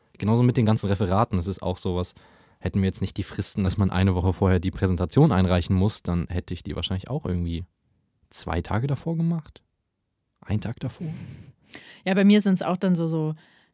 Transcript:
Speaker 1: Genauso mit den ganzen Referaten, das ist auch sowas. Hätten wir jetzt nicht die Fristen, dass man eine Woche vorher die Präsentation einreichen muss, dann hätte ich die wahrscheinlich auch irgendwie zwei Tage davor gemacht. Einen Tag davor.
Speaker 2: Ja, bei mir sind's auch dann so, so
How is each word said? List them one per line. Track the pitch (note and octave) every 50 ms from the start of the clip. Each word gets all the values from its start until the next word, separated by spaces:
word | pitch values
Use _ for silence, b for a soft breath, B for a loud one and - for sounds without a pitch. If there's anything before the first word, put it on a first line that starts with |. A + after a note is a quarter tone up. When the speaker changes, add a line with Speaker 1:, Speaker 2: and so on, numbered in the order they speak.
| _ _ _ -
Speaker 1:
Genauso | - G2+ A2+ A#2+ B2
mit | B2 A2+ -
den | A2+
ganzen | G#2 A2 A2 - F#2+
Referaten, | G2+ F#2 A2 F2 F#2+ G2 A#2 - - F#2
das | D#2+
ist | F#2+ F#2 - -
auch | F#2+ F2+ -
sowas. | - G2 F2+ F2+ F2+ - - b b b b b b b b b
Hätten | - F#2 - G2+ F#2+
wir |
jetzt | F#2+ F2+ -
nicht | F#2+ F#2+ -
die | - G2
Fristen, | - - - G2 - - - G2
dass | F#2+ F#2+ -
man | G2 F#2
eine | - F#2 F#2+ G2 F2+
Woche | F2+ E2+ F#2+ F2+
vorher | - G#2 F#2+ F#2 F2+
die | E2 F#2
Präsentation | - - - F#2 F#2 E2+ F#2 - - C3+ D3 E3 A2
einreichen | F#2 F#2 F2+ F2+ F2+ E2+ - G2
muss, | F#2 F#2 G#2+ - - -
dann | F#2 F2 F2 D#2+ -
hätte | - F2+ - - F#2
ich | E2+ -
die | G2+ -
wahrscheinlich | - F2 - F#2 F#2 - -
auch | B2 D#3 -
irgendwie | - F2+ F2 F2 E2+ E2+ E2 F#2 - _ _ _ _ _ _ _ _ _ _ _ _
zwei | - - - - D#2+ E2+
Tage | - - F2+ G#2 A#2+ C#3
davor | C#3 - - E3 E3+
gemacht. | E3 E3 E3 E3+ E3 D#3 - - - _ _ _ _ _ _ _ _ _ _ _ _ _ _ _ _ -
Einen | - G#2 G#2+
Tag | - - A#2+ -
davor. | - C3 - - F3+ D#3 D#3+ - - - - - - - - _ B B B B B B B B B
Speaker 2:
Ja, | F3+ F#3+
bei | F#3+ G3
mir | G3+ G#3 G#3 -
sind's | G3+ F#3 F3+
auch | - - F3+
dann | F3+ - F#3+ F3+
so, | E3 E3+ D#3+
so | D#3+ D#3+ D#3 D#3 D#3 D#3 b b b b b b